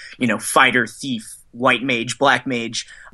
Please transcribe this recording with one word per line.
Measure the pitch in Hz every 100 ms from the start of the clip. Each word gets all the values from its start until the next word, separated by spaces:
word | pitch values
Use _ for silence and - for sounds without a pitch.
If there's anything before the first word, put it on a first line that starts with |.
| - -
you | 123
know, | 104
fighter, | - 156 131 123 110
thief, | - 139 117 - - _
white | 120 127 123
mage, | 135 120 117 -
black | 139 127 135
mage. | 120 117 117 - - -